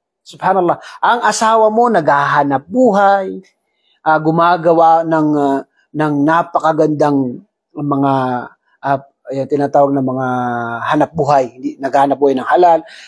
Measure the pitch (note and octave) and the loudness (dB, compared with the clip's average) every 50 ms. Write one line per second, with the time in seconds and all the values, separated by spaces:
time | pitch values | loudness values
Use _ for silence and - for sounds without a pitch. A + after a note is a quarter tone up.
0 | _ _ _ _ _ - - C#3+ - F3+ G3 F#3+ - E3+ - - - - - - | _ _ _ _ _ -20 -14 -4 -2 -2 0 0 0 0 -2 -4 -8 -16 -8 -4
1 | - G3 A#3 A#3+ G#3 G#3+ G#3+ - A#3 A3 A3+ A3+ A3 G#3+ A3 A#3 A#3+ A#3+ G#3+ F3 | -2 0 0 0 0 -2 -2 0 0 2 2 2 2 2 2 2 2 2 2 0
2 | D3+ D3+ C#3+ C#3+ C#3+ C#3 C#3 D3 C#3+ C#3 C#3 C4+ - E3+ G3 B3+ B3+ A#3 F#3+ G3+ | 2 2 0 0 0 0 0 0 0 0 -2 -4 -4 -4 0 2 2 2 4 4
3 | G3+ G3 G3 G3 F#3+ F#3+ F#3+ F#3+ F#3+ _ _ _ _ _ _ _ _ _ _ _ | 2 2 2 0 -2 -6 -10 -12 -16 _ _ _ _ _ _ _ _ _ _ _
4 | - D#3 D#3 D#3 D#3 D#3 D#3+ E3 E3+ F3 F3+ E3+ D#3+ E3+ E3 E3 E3 E3 E3 E3 | -2 0 0 0 0 0 0 2 2 2 0 2 2 2 4 4 4 4 4 2
5 | E3 D#3+ D#3+ D#3+ D3+ D3+ D3 D3 C#3+ C#3 C#3 C3+ - - _ _ _ _ - D3 | 2 0 0 0 0 0 0 0 0 0 -2 -4 -6 -10 _ _ _ _ -6 -4
6 | D3+ D3+ D3 C#3+ C#3+ D#3 D#3+ E3+ F3 - - F3 - D#3 D#3+ D3+ D#3 D3+ D3+ C#3+ | -4 -2 -2 0 0 2 2 0 0 -2 -4 -2 0 0 0 2 0 0 0 0
7 | D3 D3 C#3+ C3+ C3 B2 B2 - - _ _ _ _ _ - D3+ D3 C#3+ C#3 C#3 | 0 0 0 0 -2 -4 -6 -12 -16 _ _ _ _ _ -12 -8 -4 -4 -2 0
8 | C#3 C#3 C3+ C3+ C3 B2+ B2 B2 B2 - - _ _ _ _ _ - C#3 C#3 C3+ | 0 0 0 -2 -2 -4 -6 -6 -8 -12 -18 _ _ _ _ _ -4 -4 -4 -4
9 | - _ _ _ _ - C3+ C3+ C3 - D3 C#3+ C#3+ C#3 C#3+ C#3+ C#3+ C#3 C#3 C3+ | -6 _ _ _ _ -10 -8 -8 -4 -4 -2 -2 -2 0 2 2 2 2 0 -2
10 | C3 B2+ B2+ C3 C3 B2+ B2+ B2 B2 A#2+ A#2+ A#2+ A#2 A#2 A#2 A#2 A2+ - D#3 D3+ | -2 -2 -4 -4 -4 -4 -4 -4 -4 -4 -6 -6 -6 -8 -8 -8 -6 -4 -2 -2
11 | D3 - - E3 C#3+ C#3 D3 C3+ C3 A#2 A#2+ B2+ C3 D3 - - C3+ B2+ C#3 C#3 | -2 -2 -4 -4 -2 0 0 0 0 -2 -6 -10 -10 -10 -8 -8 -6 -2 0 2
12 | C#3 C#3+ C#3 C3 C#3+ C#3 C3 C3 A#2+ - D3 F3 F3+ E3+ E3 D#3+ D#3+ - - - | 2 2 0 0 0 0 0 0 -2 0 2 4 4 4 4 2 -2 -8 -20 -20
13 | - | -20